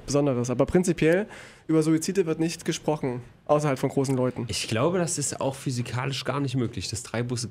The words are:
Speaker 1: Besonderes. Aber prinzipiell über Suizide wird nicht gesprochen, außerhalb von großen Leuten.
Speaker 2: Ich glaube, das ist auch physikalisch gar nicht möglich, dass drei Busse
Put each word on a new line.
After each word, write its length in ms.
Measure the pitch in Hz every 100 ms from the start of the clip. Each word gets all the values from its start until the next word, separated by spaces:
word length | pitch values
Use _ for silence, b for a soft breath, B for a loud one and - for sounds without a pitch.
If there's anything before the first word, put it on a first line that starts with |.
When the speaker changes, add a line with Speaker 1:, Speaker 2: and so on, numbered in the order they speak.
| -
Speaker 1:
Besonderes. 440 | 143 143 123 120
Aber 160 | 123 139
prinzipiell 600 | 180 185 160 156 180 208 B B B B
über 140 | 160
Suizide 440 | 156 160 175 190 165
wird 160 | 160
nicht 240 | 165 - -
gesprochen, 560 | 156 - 151 135 120 - - -
außerhalb 340 | 151 147 131
von 100 | 135
großen 280 | 139 135 131
Leuten. 280 | 127 120 117
Speaker 2:
Ich 180 | - -
glaube, 300 | 110 160 185
das 200 | 165 -
ist 220 | 139 -
auch 160 | 135 131
physikalisch 680 | 143 123 120 123 135 131 -
gar 160 | 135
nicht 140 | 139 131
möglich, 320 | 113 98 -
dass 120 | 101
drei 220 | - 113
Busse 240 | 123 120 107